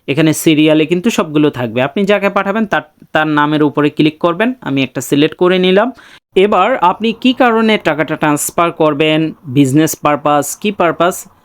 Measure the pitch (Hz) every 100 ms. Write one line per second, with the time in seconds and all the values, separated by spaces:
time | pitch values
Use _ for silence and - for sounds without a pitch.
0 | - 143 156 147 165 151 156 156 156 180
1 | 220 220 165 151 147 127 120 117 135 208
2 | 196 202 196 196 196 214 214 156 - _
3 | - 156 156 147 147 156 147 147 151 -
4 | 156 - 170 170 233 247 139 135 127 139
5 | - 143 151 - 180 185 185 190 240 -
6 | - - _ 190 208 196 208 262 175 -
7 | 226 226 254 247 247 226 220 208 170 151
8 | 147 151 151 147 - - 170 160 156 143
9 | 156 156 160 - 147 123 135 147 156 -
10 | 147 147 151 147 139 - 208 202 175 147
11 | 175 190 - _